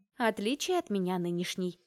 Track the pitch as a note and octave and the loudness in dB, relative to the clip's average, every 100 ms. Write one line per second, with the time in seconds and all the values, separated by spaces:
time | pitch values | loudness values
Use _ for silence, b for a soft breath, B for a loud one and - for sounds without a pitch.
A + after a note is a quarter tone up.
0 | _ - A3+ G#3+ G#3 C#4+ - F4+ E4+ G3+ | _ 0 0 2 0 0 0 0 2 0
1 | F3+ F#3 F3 F3 F3 - F3+ - | 2 0 0 0 -2 -2 -4 -4